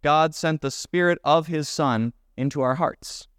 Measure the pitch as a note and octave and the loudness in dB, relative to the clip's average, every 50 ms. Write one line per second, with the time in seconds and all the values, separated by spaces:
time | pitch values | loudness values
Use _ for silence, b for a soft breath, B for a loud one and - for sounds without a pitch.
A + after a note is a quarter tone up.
0 | - D3 D3 D#3 D#3+ D#3+ D#3 - - D#3+ D#3 D3+ - C#3 - - - - - F3+ | 2 4 4 4 4 2 0 -2 -2 0 0 0 -2 -6 -6 -6 -12 -4 0 2
1 | F3 F3 E3+ - - C#3 D3+ E3 D#3 D#3+ E3+ D#3 D3 - - - D3+ C3+ A#2+ A2 | 2 2 2 2 2 4 4 4 2 0 -4 -4 -4 -4 -2 0 0 2 2 0
2 | A2+ A#2 - _ _ _ _ - C3 C#3+ - D3+ C3 B2+ C3 D#3 E3+ - - _ | 0 -2 -4 _ _ _ _ -4 -4 -4 -2 0 -2 0 0 0 -2 -2 -2 _
3 | - - - - - _ _ | -16 -16 -16 -16 -18 _ _